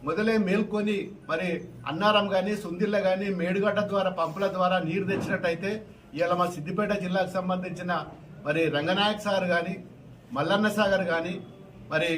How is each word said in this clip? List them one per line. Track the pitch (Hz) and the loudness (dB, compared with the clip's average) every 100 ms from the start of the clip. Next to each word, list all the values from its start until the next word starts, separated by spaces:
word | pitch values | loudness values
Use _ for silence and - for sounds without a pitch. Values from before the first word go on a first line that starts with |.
| 135 | -2
మొదలే | 185 220 220 185 | 0 4 4 4
మేల్కొని | 202 214 208 208 202 - - - | 2 2 0 0 -2 -4 -12 -4
మరి | 160 185 165 - - - | -2 -2 -4 -6 -10 -6
అన్నారం | 160 208 208 202 | 2 4 4 4
కానీ | 190 196 208 | 2 2 -2
సుందిళ్ళ | 170 175 202 208 185 | -4 -2 2 2 2
కానీ | 190 202 180 | 2 0 0
మేడుగడ్డ | 175 196 202 185 202 | 0 2 2 2 0
ద్వారా | 202 185 180 | 2 0 0
పంపుల | 165 156 196 185 | -2 0 -2 2
ద్వారా | 180 185 160 | 2 2 0
నీరు | 190 185 | -2 0
తెచ్చినట్టయితే | 196 - 196 180 170 190 214 - - - 143 | -2 0 0 0 -2 -4 -6 -8 -20 -12 -2
ఇవాళ | 175 175 | 0 2
మా | 175 | 0
సిద్దిపేట | 151 151 185 208 208 | -2 -4 -2 0 0
జిల్లాకు | 180 185 180 190 | 0 0 0 -2
సంబంధించిన | 185 185 180 170 180 170 151 - - - 147 | -2 -2 -4 -6 -2 -2 -4 -14 -18 -8 -2
మరి | 160 160 143 | 2 2 2
రంగనాయక్ | 160 190 208 202 202 | 0 2 2 0 0
సార్ | 196 180 | 0 2
కానీ | 170 170 202 - - - - - 131 | 0 0 -8 -12 -18 -20 -20 -8 -2
మల్లన్న | 165 202 214 214 | 2 4 2 4
సాగర్ | 202 190 175 | 4 4 2
కానీ | 165 170 185 - - - - - | 0 -2 -6 -10 -18 -20 -18 -4
మరి | 156 170 | 0 0